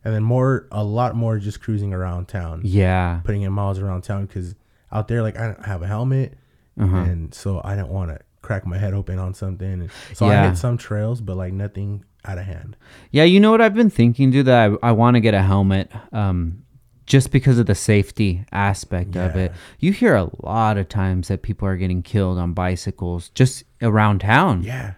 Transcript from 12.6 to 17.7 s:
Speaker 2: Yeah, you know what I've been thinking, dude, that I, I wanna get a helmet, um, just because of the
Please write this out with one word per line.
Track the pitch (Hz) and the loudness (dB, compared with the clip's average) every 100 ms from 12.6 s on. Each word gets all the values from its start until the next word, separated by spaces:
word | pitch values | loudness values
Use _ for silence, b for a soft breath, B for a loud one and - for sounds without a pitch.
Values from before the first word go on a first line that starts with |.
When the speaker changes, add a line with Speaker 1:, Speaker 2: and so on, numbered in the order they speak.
| 92 - b b b | -14 -20 b b b
Speaker 2:
Yeah, | 143 | 4
you | 165 190 | 6 8
know | 214 | 6
what | 226 | 6
I've | 226 208 | 4 4
been | 220 | 2
thinking, | - 117 117 135 | 4 2 4 2
dude, | 131 127 | 4 4
that | 123 110 104 | 6 4 2
I, | 120 | 2
I | |
wanna | 110 120 123 | 4 4 6
get | 110 101 | 4 4
a | |
helmet, | 95 98 98 95 95 - B | 4 4 4 2 -2 -12 B
um, | 113 101 90 85 92 _ _ _ _ - | -4 -2 -2 -4 -8 _ _ _ _ 2
just | 135 131 | 2 4
because | 131 139 120 | 2 4 4
of | |
the | 107 | 2